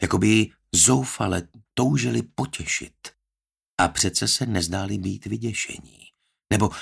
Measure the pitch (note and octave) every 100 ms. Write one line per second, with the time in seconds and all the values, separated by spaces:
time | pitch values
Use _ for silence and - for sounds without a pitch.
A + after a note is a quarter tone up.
0 | G2 G2 G#2+ A2 G#2+ _ _ F#2 - C3
1 | C3 - G2+ F2+ F2 - _ - B2+ C#3
2 | A#2+ A#2 A#2 - C3 - - - - _
3 | - - _ _ _ _ _ - F2 -
4 | F#2+ - A2+ - B2 G2 E2 F#2+ G2 G2+
5 | F#2 G#2 G2+ A2 A2+ G#2+ - - - -
6 | - _ _ _ - G#2 G2+ -